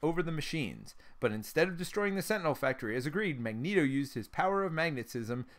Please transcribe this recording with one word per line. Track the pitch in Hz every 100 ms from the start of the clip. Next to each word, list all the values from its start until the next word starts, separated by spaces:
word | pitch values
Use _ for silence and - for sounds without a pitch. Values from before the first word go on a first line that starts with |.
over | 156 170
the | 170
machines. | 156 - 165 113 55 73 - - -
But | 120
instead | 107 104 156 185
of | 175
destroying | 175 208 202 196
the |
Sentinel | 170 214 165
factory | 135 135 131 110 120
as | 135
agreed, | 170 208 135
Magneto | 113 110 156 196
used | 139 135 139
his | 123 101
power | - 185 196
of | 190
magnetism | 160 165 135 117 123 113 123 123